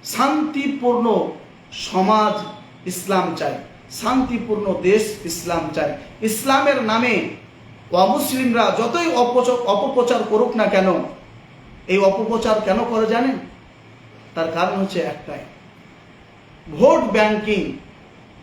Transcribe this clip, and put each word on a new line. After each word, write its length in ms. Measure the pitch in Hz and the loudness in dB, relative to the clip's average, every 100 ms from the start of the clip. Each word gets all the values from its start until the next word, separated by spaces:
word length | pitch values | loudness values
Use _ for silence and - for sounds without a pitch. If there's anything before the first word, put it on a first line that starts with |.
শান্তিপূর্ণ 1300 | - 220 269 302 - 277 277 - 240 233 226 190 - - - - - | -10 -2 0 0 -2 -2 -4 -2 0 2 2 2 0 -8 -18 -20 -20
সমাজ 600 | - - 185 190 214 208 202 - - - - 185 | -14 -6 0 2 4 2 0 -8 -14 -20 -16 -10
ইসলাম 480 | 180 - 190 170 - | -10 -2 -2 -2 -4
চায়, 220 | 147 - - - - | -6 -6 -14 -20 -18
শান্তিপূর্ণ 920 | - 226 262 254 240 190 208 196 180 | -8 -2 0 0 -2 -2 -2 -2 0
দেশ 340 | 180 214 214 - 175 | 4 2 2 -6 -8
ইসলাম 440 | - 165 170 156 | -8 -4 -4 -4
চায়। 240 | 160 147 - - - | -2 -4 -4 -12 -6
ইসলামের 640 | 220 208 269 269 285 262 | -4 -2 2 2 4 2
নামে 460 | 220 220 247 202 - - - - - - - | 2 0 2 0 -2 -10 -20 -20 -20 -20 -2
অমুসলিমরা 840 | 175 190 277 - 262 262 233 208 180 | 2 4 2 -2 0 0 2 2 2
যতই 340 | 233 349 330 | 0 0 0
অপচ-, 540 | 240 240 247 247 247 196 | 2 2 2 2 0 2
অপপ্রচার 580 | 202 196 247 240 240 | 0 0 0 2 0
করুক 320 | 214 214 - 220 | 0 2 2 2
না 100 | 202 | 2
কেন, 280 | 196 190 160 - - - - - - - - - | 2 2 0 -2 -12 -20 -20 -20 -20 -20 -20 -2
এই 100 | 190 | 2
অপপ্রচার 640 | 196 196 220 226 233 214 | 4 2 -2 -2 2 0
কেন 160 | 190 202 240 | 2 0 0
করে 160 | 226 214 | 0 0
জানেন? 300 | 226 262 208 - - - - - - - - - - | 2 0 -2 -8 -20 -20 -20 -20 -20 -20 -20 -14 -6
তার 160 | - | -4
কারণ 300 | 165 185 202 | -2 -2 -2
হচ্ছে 180 | 190 180 | -4 -2
একটাই, 400 | 151 - - 139 - - - - - - - - - - - - - 151 | -6 -8 -12 -14 -16 -20 -20 -20 -20 -20 -20 -20 -20 -20 -20 -20 -16 4
ভোট 320 | 254 330 247 | 4 6 2
ব্যাংকিং। 680 | 208 214 214 214 202 143 - - - - - - - | 2 2 2 0 -2 -2 -8 -16 -20 -20 -20 -20 -20